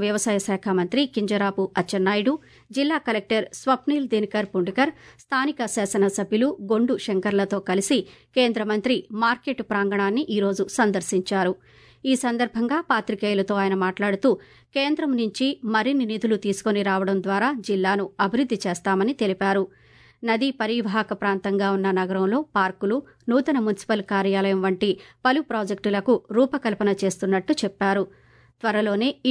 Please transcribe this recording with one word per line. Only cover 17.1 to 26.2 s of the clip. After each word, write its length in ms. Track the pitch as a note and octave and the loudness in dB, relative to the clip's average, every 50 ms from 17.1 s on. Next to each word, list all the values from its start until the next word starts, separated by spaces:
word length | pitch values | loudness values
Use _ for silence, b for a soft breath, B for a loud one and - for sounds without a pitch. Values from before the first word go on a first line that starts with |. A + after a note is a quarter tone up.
| G3 F#3+ F3+ | 0 0 0
ద్వారా 280 | F#3+ G3 G3 G#3+ C4 D4 B3 F#3+ - | 0 0 0 0 0 -2 -4 -4 -2
జిల్లాను 380 | G3+ F#3+ F#3 F#3+ G3 G3+ G3 F#3 - - | -2 0 2 2 0 0 -2 -4 -2 -2
అభివృద్ధి 400 | G3+ G3 G3 A#3+ C#4+ B3+ A#3 G3 - | -2 0 0 0 0 0 -2 -2 -2
చేస్తామని 500 | F#3+ F3 - - G3+ F#3+ F#3+ G3 A3+ C#4 - | -4 -4 -2 -2 0 2 2 2 0 0 0
తెలిపారు. 440 | A3+ G3+ F#3+ F#3 G3 G3 G3 G3 F#3+ F#3 b b b b b b b b b b - | 0 -2 0 0 0 0 2 2 0 -2 b b b b b b b b b b -4
నదీ 260 | A#3 A3+ A3+ B3 C#4 C4 - | -2 0 0 0 -2 -2 -2
పరీవాహక 520 | A3 G#3+ A3+ A#3+ A3 G#3+ F#3+ A3 G#3+ G#3+ G#3+ - | -4 -2 -2 -2 -2 0 0 -2 -2 -2 -4 -4
ప్రాంతంగా 480 | - G3+ G3 F#3+ F#3 G3+ G3 G3+ G3+ G3 G3 G3 | -2 -2 -2 0 -2 -2 0 0 0 0 0 0
ఉన్న 100 | F#3+ G3 | 0 0
నగరంలో 500 | F#3+ F#3 F#3 F3+ F#3+ F#3+ F#3+ F#3+ G#3+ C4+ D4+ - - G#3 | 0 0 0 0 0 0 0 2 0 0 -2 -2 0 0
పార్కులు, 400 | F#3+ F#3 F#3 - - G3 A3 C#4 B B B B B - | 0 0 -2 -2 -2 -2 -2 -2 B B B B B 0
నూతన 280 | A#3 C4 C4+ D#4+ D4+ C4+ | 0 2 2 2 0 0
మున్సిపల్ 440 | A3 G#3+ G3+ G3+ - - A3+ G#3+ G3+ - | 2 0 -2 -2 -2 -2 -2 -2 -2 -2
కార్యాలయం 480 | G3+ G3 G3 G3 G3 G3 G3 G3 G3 F#3+ F#3 | -2 0 2 2 2 2 2 2 2 2 2
వంటి 260 | F#3+ F#3 F3+ G3+ G#3 F#3 B B B B B - | 0 0 0 0 0 0 B B B B B 0
పలు 160 | B3+ C4 D4+ | 2 2 2
ప్రాజెక్టులకు 720 | D#4 - - A3 G#3+ F#3+ G#3 G3 - G#3 G3+ G3+ G3 - A#3+ - | 0 -2 -4 -4 -4 -4 -4 -4 -2 0 0 0 2 2 2 2